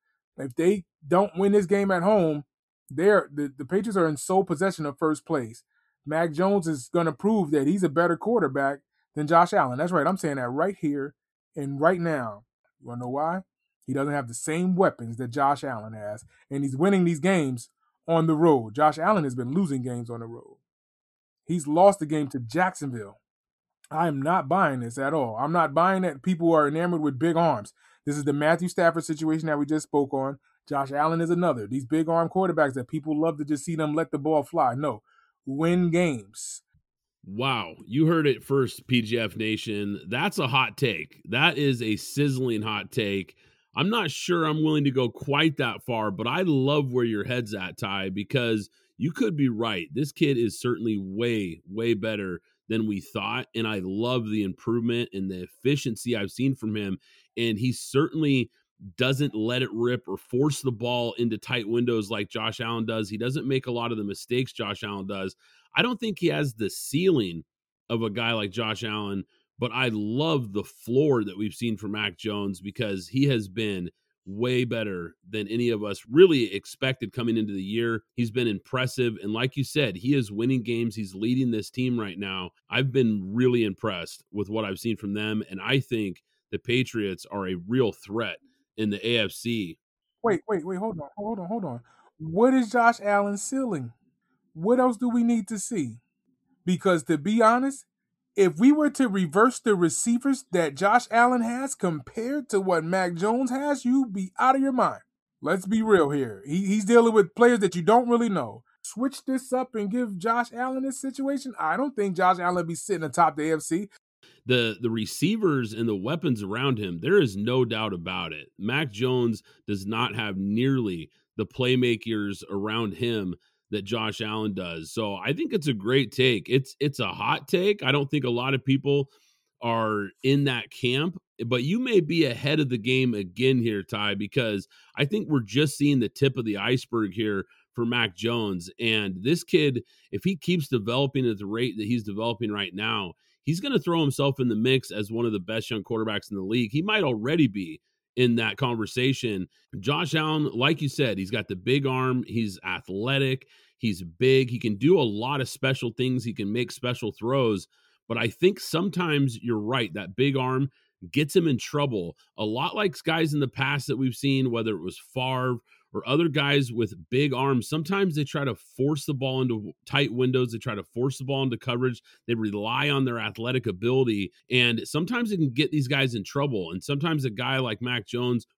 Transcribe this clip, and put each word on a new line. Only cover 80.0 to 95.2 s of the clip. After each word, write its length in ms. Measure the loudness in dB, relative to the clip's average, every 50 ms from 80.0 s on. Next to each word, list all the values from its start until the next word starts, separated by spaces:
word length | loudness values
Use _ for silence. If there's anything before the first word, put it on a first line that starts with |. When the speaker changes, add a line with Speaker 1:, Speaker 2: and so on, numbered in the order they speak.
| -2 0 2
Speaker 2:
is 180 | 2 0 -2 -2
winning 320 | -2 0 0 0 0 0
games. 320 | -2 -2 -2 -2 -2 -4
He's 180 | -6 -8 -8 -6
leading 380 | -4 -2 0 0 2 0 0 0
this 180 | -2 -4 -6
team 280 | -4 -4 -2 -2 0 -2
right 200 | -4 -4 -6 -8
now. 320 | -6 -6 -6 -6 -8 -10 -12 _ _ -4
I've 240 | -2 0 0 2 4
been 400 | 4 4 4 2 0 -2 -4 0
really 320 | 2 4 4 4 4 2
impressed 600 | 0 -2 -4 -4 -6 -4 -6 -8 -10 -12 -16 _ _ -6
with 180 | -6 -6 -4
what 140 | -2 -4 -4
I've 140 | -4 -4 -4
seen 160 | -4 -4 -4
from 180 | -4 -4 -6 -4
them. 300 | -2 -2 -2 -2 -2 -4 -6
And 120 | -8 -8 -2
I 180 | 0 0 0
think 420 | 0 0 -2 -4 -2 -4 -6 -10 _ _ _ _ _ _
the 80 | -8 -8
Patriots 640 | -4 -2 0 0 0 -2 -2 -4 -4 -4 -4 -8 -10 -10
are 180 | -8 -6 -4 -4
a 60 | -4
real 380 | -6 -4 -2 0 2 2 2 0
threat 440 | -4 -10 -8 -4 -4 -4 -4 -6 -10 _ _ _ _ _ _ _
in 140 | -2 -2 -2
the 180 | -2 -2 -2 0
A 160 | 0 0 0
F 60 | -2
C. 480 | -4 -6 -6 -4 -4 -4 -4 -6 -10 _ _ _ _ _ _ _ _ _ -2
Speaker 1:
Wait, 180 | -2 -2 -2 -2 -4
wait, 180 | -4 -4 -4
wait, 120 | -6 -6 -6
hold 200 | -6 -6 -8 -8
on, 80 | -12 -14 -12
hold 220 | -10 -8 -8 -8 -8
on, 80 | -8
hold 180 | -6 -6 -6 -6
on. 160 | -8 -8 -10 -12 _ _ _ _ _ _ -14
What 340 | -10 -4 0 4 4 6 6
is 180 | 4 2 2
Josh 300 | 2 4 4 4 4 2
Allen's 420 | 2 0 2 2 2 0 -2 -6 -6
ceiling? 500 | -6 -4 -4 -4 -4 -4 -6 -6 -8 -12 _ _ _ _ _ _ _ _ _ _ _ -12
What 260 | -4 0 2 4 4
else 160 | 4 2 2
do 120 | 0 -2 0
we 140 | 0 2